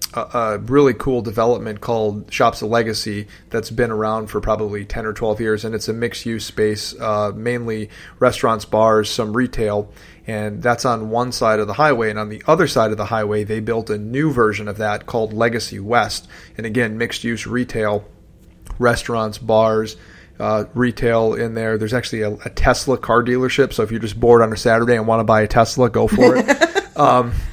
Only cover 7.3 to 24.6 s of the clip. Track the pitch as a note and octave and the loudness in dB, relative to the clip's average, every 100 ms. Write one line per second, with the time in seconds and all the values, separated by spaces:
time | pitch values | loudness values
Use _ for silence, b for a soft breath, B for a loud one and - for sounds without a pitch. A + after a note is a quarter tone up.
7.3 | G#2 A#2 B2 A2+ A2 G#2 B B B B2 | -4 -4 -4 -4 -6 -8 B B B 0
8.3 | - A#2+ A2 - G#2+ A2+ G#2+ G2+ - G#2+ | 2 0 0 0 2 4 4 2 -4 -2
9.3 | A2 B2 B2+ G#2+ G#2 G2+ B B B - | -2 -2 -2 -2 -2 -6 B B B -10
10.3 | A2 G#2+ G#2 B2 A#2 C3 A#2 A2 A2+ B2 | -6 -6 -4 -2 0 0 -2 -2 -4 -2
11.3 | - A#2 G#2+ G#2+ G2 D3+ B2 A2 G#2+ G#2+ | 0 0 2 0 2 2 2 0 -4 -8
12.3 | G#2+ - E3 D3+ A#2+ A2 G#2+ G2+ A2+ G#2 | -6 0 2 4 2 0 0 -4 -4 -2
13.3 | G#2 G#2 A2 A2 A2+ A2 G#2+ G#2+ B2+ D#3 | -2 -2 -4 -4 -4 -4 -6 -4 -2 -2
14.3 | B2 A2 G2+ G#2 G2+ G#2+ G#2 - A#2+ G#2+ | 2 0 0 -6 -4 -4 -4 -4 -4 -2
15.3 | G#2+ A#2 A2+ - G2+ G2 A#2 G#2 - - | 0 0 0 -6 -10 0 0 0 -4 -12
16.3 | B B - A2+ A2+ A2+ A2 A#2 - A#2+ | B B -12 -4 -2 -2 -2 -6 -4 -6
17.3 | A2+ - A#2+ B2 A2+ G#2+ G#2 G2+ - - | -6 -4 -4 -4 -2 -2 -2 -6 -18 -20
18.3 | - - - - - B2 A#2 - A#2 G#2+ | -20 -20 -20 -14 0 2 2 -2 -4 -4
19.3 | G#2 A2+ A2 A2 A2 A2 - B B B | -6 2 4 4 2 -2 -8 B B B
20.3 | - G#2+ G#2+ - B2 B2 A2+ B2 A2+ A2+ | -6 -2 -2 -2 -2 -2 0 0 2 2
21.3 | A2+ A#2 A2+ A2+ A2 G#2+ B2 - A2+ G#2+ | 0 -4 -4 -2 -2 -2 -4 -4 -4 -4
22.3 | G#2 - - - A#2+ - B2 - A#2 A#2 | -6 -8 2 2 2 0 -2 2 2 4
23.3 | B2 B2+ - C3 - A2 A2+ A2 G#2 A#2+ | 0 0 2 0 0 -4 -4 -6 0 6
24.3 | A#2+ A2+ A2 | 8 6 2